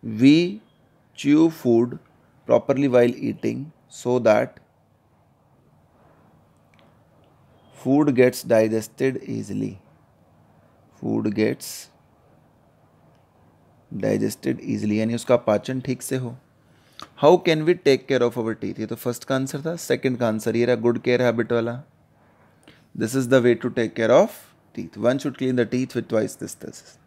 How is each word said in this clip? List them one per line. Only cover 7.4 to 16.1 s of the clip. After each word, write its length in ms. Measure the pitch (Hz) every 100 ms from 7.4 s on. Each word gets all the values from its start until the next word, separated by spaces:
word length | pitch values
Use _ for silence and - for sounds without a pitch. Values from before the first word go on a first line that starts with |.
| _ _ _ -
food 340 | 127 139 147 127
gets 240 | 127 127 -
digested 680 | 113 110 110 107 - 135 127 -
easily। 360 | 113 104 101 107 95 _ _ _ _ _ _ _ _ _ _ _ _
Food 280 | 110 110 110
gets 340 | 104 110 - - - - _ _ _ _ _ _ _ _ _ _ _ _ _ _ _ _ _ _ _ _
digested 760 | - 107 104 107 - - 127
easily, 280 | - 107 104
यानी 220 | 104 110
उसका 220 | 117 - 120
पाचन 440 | - 104 - 131
ठीक 220 | 127 127
से 140 | -